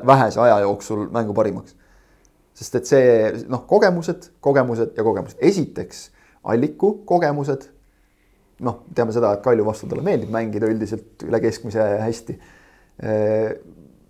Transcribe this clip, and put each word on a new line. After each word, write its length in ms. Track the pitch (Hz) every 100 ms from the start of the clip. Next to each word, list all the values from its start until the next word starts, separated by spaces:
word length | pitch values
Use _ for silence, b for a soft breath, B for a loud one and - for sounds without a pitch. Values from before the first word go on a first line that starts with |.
| 123
vähese 320 | 135 110 101
aja 220 | 120 104
jooksul 460 | 101 101 - 107 104
mängu 240 | 117 107 104
parimaks. 400 | 107 95 - _ _ _ _ _ _ _ _ -
Sest 240 | - 120
et 80 | -
see, 240 | 139 127 113 107 104 -
noh, 140 | 123 -
kogemused, 640 | 208 208 175 165 165 - _
kogemused 560 | 139 135 123 113 113 -
ja 80 |
kogemused. 320 | 110 98 - -
Esiteks, 600 | 151 190 139 - - - - _ _ _ -
Alliku 460 | 117 151 - 202 214 -
kogemused, 580 | 175 156 143 143 135 - _ _ _ _ _ _ _ _ -
noh, 180 | 123 120 - -
teame 160 | 113 117
seda, 200 | 107 101
et 80 |
Kalju 240 | 127 113 107
vastu 240 | 104 107
talle 140 | - 170
meeldib 260 | 160 -
mängida 400 | 113 113 104 110
üldiselt 560 | 110 104 110 - - -
üle 160 | 113
keskmise 400 | 113 - 110 110
ja 180 | 107 104 110
hästi. 320 | 113 - - b b b b b -
Eh, 440 | 110 107 107 107 110 - 87 - 71 _